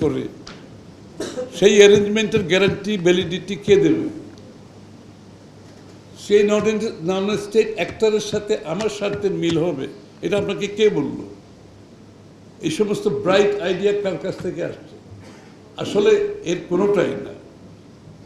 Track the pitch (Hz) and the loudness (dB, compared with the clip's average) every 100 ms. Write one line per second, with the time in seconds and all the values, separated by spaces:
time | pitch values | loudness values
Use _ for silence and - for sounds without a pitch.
0 | 156 131 - - - - - - - - | -2 -2 -6 -10 -18 -20 -20 -20 -20 -20
1 | - - - - - - 196 208 202 208 | -20 -12 -10 -8 -10 2 4 8 8 8
2 | 208 214 214 214 170 185 196 - 202 214 | 4 0 0 0 2 2 2 0 -4 0
3 | 170 180 175 175 - 202 - 190 160 - | 2 2 0 -6 -8 -6 4 4 4 2
4 | - - - - - - - - - - | -2 -8 -16 -20 -20 -20 -20 -20 -20 -20
5 | - - - - - - - - - - | -20 -20 -20 -20 -20 -20 -20 -20 -20 -20
6 | - - - 208 208 208 208 214 220 151 | -20 -14 2 4 6 2 2 0 -2 -6
7 | 160 190 196 208 - 220 220 - 170 - | -4 -2 -2 -2 0 0 2 0 -6 0
8 | 220 214 208 214 208 214 151 170 220 - | 0 0 -2 -6 -4 -4 -4 -4 -4 -4
9 | 202 202 196 170 165 165 170 143 131 - | -6 -4 -4 -2 0 0 0 -4 -8 -12
10 | - - 175 202 175 202 196 202 214 165 | -20 -8 -4 -2 -2 -4 -6 2 2 2
11 | 127 - - - - - - - - - | -4 -6 -12 -18 -20 -20 -20 -20 -20 -20
12 | - - - - - - 160 156 208 208 | -20 -20 -20 -20 -20 -10 -6 -2 -2 0
13 | 214 - 170 196 202 - 175 180 202 202 | -2 -2 2 2 2 0 -4 -2 -2 -2
14 | 196 165 190 - 185 151 160 - - - | -4 -6 -6 -8 -8 -8 -8 -10 -18 -20
15 | - - - - - - - - - 202 | -20 -20 -20 -20 -20 -20 -20 -10 -4 2
16 | 208 208 - - 160 175 - 175 202 202 | 4 4 2 -6 -6 -6 -2 0 2 2
17 | 135 - - - - - - - - - | 0 -2 -10 -16 -20 -20 -20 -20 -20 -20
18 | - - | -20 -20